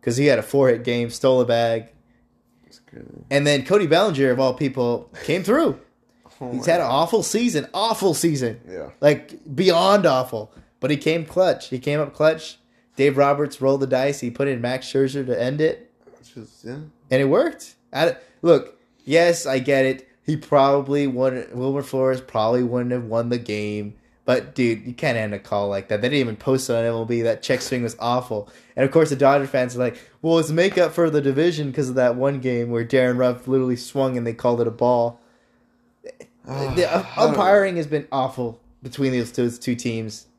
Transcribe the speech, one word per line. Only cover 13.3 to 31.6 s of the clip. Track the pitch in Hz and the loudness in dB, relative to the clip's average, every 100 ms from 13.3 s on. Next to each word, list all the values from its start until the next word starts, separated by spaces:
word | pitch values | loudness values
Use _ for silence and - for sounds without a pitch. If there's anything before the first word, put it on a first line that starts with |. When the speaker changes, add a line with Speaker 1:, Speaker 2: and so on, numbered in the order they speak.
| 143 147 - | 2 -2 -2
Speaker 1:
rolled | 131 139 | 0 0
the | 135 | 0
dice. | 127 135 143 | 0 0 -2
He | 123 | -8
put | 117 139 | -4 -4
in | 127 | -2
Max | 120 131 - | -4 -6 -4
Scherzer | 135 135 139 | 0 0 -2
to | 127 120 | -4 -2
end | 120 147 | -2 0
it. | 156 - - _ - - | -2 -2 -12 _ -20 -20
Speaker 2:
It's | - | -20
just, | - 110 _ 110 | -20 -20 _ -16
yeah. | 135 151 _ _ | -14 -16 _ _
Speaker 1:
And | 131 | 2
it | 139 | 4
worked. | 170 320 - - _ _ | 4 2 -2 -20 _ _
I, | 131 170 170 - _ | -2 0 -2 -12 _
look, | 165 165 - - _ _ - | 4 4 4 -18 _ _ 0
yes, | 156 175 170 143 | 4 4 2 0
I | 131 | -2
get | 127 135 131 | 2 2 2
it. | 131 - _ | 0 -10 _
He | - 151 | -6 -6
probably | - 147 135 139 135 143 143 | 2 4 6 4 2 0 0
wouldn't, | 123 131 127 - 120 | 0 0 -2 -8 -6
Wilmer | 127 139 | -4 -4
Flores | 135 131 131 131 | -4 0 0 0
probably | - 117 110 123 | -4 0 2 2
wouldn't | 123 123 123 | 0 -2 -2
have | 123 113 | -4 -2
won | 113 120 | -4 -2
the | 120 | -4
game. | 110 104 104 104 104 - _ _ - | -4 -6 -4 -6 -8 -14 _ _ -2
But, | 123 - - | -2 -2 -2
dude, | 120 110 - | 0 0 -6
you | |
can't | 120 156 120 | -6 -2 -2
end | 107 101 | -4 -6
a | |
call | - 104 101 | -4 -4 -2
like | 98 98 | -4 -4
that. | 104 | -4
They | 120 | -2
didn't | 143 | 0
even | 120 107 | -2 -4
post | - 131 127 | -2 -2 0
it | |
on | 117 117 | -2 0
M | |
L | 117 113 | -2 -2
B. | 120 | -2
That | 113 110 | 0 -2
check | - 127 | -2 -4
swing | - 127 | -2 -4
was | 120 - | -4 -6
awful. | 117 123 123 107 101 - _ - | -2 -2 -2 -8 -8 -18 _ -2
And, | |
of | 135 | 2
course, | 160 156 | 4 2
the | 135 | 4
Dodger | 135 143 135 | 4 4 2
fans | 135 127 120 | -2 -2 -2
are | |
like, | 123 120 - _ | -4 -6 -20 _
"Well, | 160 165 | 0 2
it's | 156 | 2
make | 156 190 190 | 2 2 4
up | 170 | 0
for | 165 170 | 2 2
the | 147 | 2
division | 139 135 170 156 | 0 2 2 0